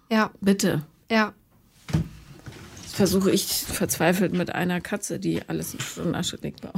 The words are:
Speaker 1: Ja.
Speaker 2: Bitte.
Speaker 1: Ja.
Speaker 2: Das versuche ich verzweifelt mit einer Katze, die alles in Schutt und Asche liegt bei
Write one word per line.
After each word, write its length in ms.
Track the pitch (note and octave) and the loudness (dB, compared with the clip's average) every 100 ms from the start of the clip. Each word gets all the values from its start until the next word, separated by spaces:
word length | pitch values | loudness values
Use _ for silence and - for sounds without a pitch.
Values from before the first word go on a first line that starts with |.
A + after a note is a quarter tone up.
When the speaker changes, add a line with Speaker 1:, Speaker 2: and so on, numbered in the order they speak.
| - | 0
Speaker 1:
Ja. 200 | A3 G#3+ - | 2 2 0
Speaker 2:
Bitte. 400 | G3 G3 F#3+ D3+ - _ - | 2 4 4 2 -2 _ 0
Speaker 1:
Ja. 220 | A3+ G#3+ - _ _ _ _ - - - - - - - - - - | 2 2 -4 _ _ _ _ -4 -2 -2 -10 -20 -20 -18 -18 -18 -18
Speaker 2:
Das 100 | - | -6
versuche 380 | - F#3+ F#3 F#3+ | 2 4 4 4
ich 140 | G3 - | 2 2
verzweifelt 840 | - - - E3+ - D#3+ F3+ F#3 | -4 -4 -2 -2 2 4 4 2
mit 200 | F3+ E3+ - | 0 0 0
einer 260 | F3+ F3+ | 0 -2
Katze, 380 | - G#3 - F#3 | -2 -6 -4 -4
die 280 | E3+ E3 - | 0 -2 -2
alles 260 | D#3+ E3+ | -6 -6
in 60 | - | -8
Schutt 260 | - - E3+ | -8 -4 -2
und 100 | - | 0
Asche 220 | E3+ - | -2 -4
liegt 200 | D3+ - | -8 -8
bei 80 | - | -8